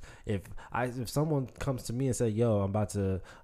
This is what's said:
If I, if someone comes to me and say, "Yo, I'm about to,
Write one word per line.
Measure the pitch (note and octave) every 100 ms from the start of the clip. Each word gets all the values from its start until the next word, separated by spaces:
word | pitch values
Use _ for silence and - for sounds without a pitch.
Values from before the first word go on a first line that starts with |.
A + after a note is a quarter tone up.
| - - -
If | G2+ - - -
I, | - B2
if | B2 A2+
someone | - D#3 D3 B2+
comes | - - B2+
to | -
me | A#2+ C3+
and | A#2
say, | A#2
"Yo, | G#2+ A#2+ G#2
I'm | G2
about | G2+ G#2
to, | G#2 G2 F#2 - -